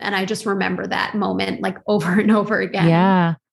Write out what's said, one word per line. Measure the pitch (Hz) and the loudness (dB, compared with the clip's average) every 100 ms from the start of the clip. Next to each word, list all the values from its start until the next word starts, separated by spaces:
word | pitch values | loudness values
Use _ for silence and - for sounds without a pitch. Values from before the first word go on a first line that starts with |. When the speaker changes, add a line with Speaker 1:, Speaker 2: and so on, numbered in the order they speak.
Speaker 1:
And | 196 196 | -4 -4
I | 190 | -4
just | 214 - | -4 -4
remember | 196 185 - 190 | -2 -2 -4 -4
that | 190 - | -4 -2
moment, | - 190 185 190 - | -2 -2 -2 -4 -4
like, | 190 190 | -6 -6
<laughs> | - | -2
over | 208 165 185 | -2 2 2
and | 208 | 4
over | 220 208 208 | 2 2 -2
again. | 190 196 165 | -2 0 4
Speaker 2:
Yeah. | 165 190 185 170 160 _ | 4 4 4 2 -2 _